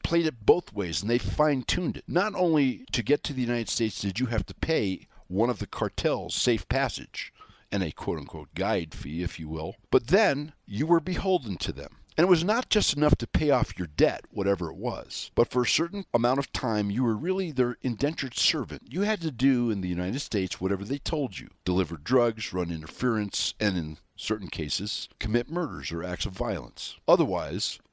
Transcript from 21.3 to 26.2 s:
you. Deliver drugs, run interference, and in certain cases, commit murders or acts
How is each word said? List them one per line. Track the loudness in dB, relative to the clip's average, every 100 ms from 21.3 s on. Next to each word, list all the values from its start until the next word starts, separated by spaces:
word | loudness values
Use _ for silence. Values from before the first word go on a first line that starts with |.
| -6
you. | -16 _
Deliver | 0 0 0 -4
drugs, | 2 4 4 0 -6
run | -4 -4
interference, | -4 -8 -4 0 0 -2 -4 -4 0
and | 0 0
in | -2 -8 _ -8
certain | -4 -4 -4
cases, | -6 -4 -4 -4 -8 -10 -8
commit | 0 0 0
murders | -4 -4 -6 -6
or | -6
acts | -4 -4